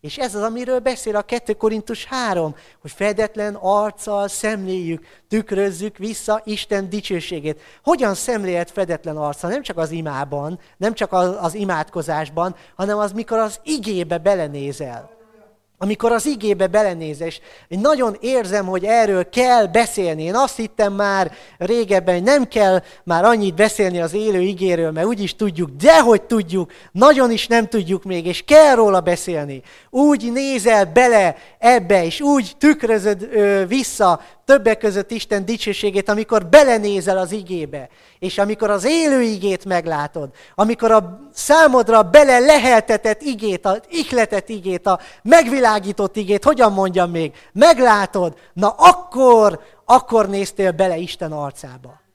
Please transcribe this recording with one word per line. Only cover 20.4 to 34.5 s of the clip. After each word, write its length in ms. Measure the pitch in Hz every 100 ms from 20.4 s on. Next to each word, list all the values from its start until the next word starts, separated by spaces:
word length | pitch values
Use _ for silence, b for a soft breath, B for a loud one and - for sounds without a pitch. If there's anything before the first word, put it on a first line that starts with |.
| 269 -
hittem 380 | 220 - 208
már 380 | 196 202 196 180 B B B
régebben, 580 | 180 233 208 196 180 180
hogy 80 |
nem 240 | 196 285 247
kell 340 | 233 202 185 B B
már 200 | - 165
annyit 320 | 202 233 202 160
beszélni 460 | 214 - 190 175
az 120 | 165
élő 260 | 185 220 190
igéről, 520 | 185 185 190 170 165
mert 160 | 156 180
úgyis 280 | 170 196 -
tudjuk, 340 | 214 160 165
dehogy 520 | 135 214 320 240 214
tudjuk, 500 | - 233 175 185 175 B B
nagyon 400 | 180 269 277 247
is 160 | 226 -
nem 200 | 233 220
tudjuk 360 | 226 170 190
még, 220 | 190 175 165
és 180 | 175 -
kell 300 | 302 302 247
róla 260 | 220 190
beszélni. 600 | 165 175 - 165 147 135 b b b
Úgy 420 | 247 294 277 233
nézel 540 | 240 277 262 202 220 185
bele 500 | 160 247 220 185 147 B B
ebbe, 480 | 233 247 175 196 170
és 160 | -
úgy 340 | 285 285 202 -
tükrözöd, 720 | 294 302 233 220 190 196 220
ö, 340 | 220 202 196 185
vissza 540 | 254 247 - 196 165 B B
többek 280 | -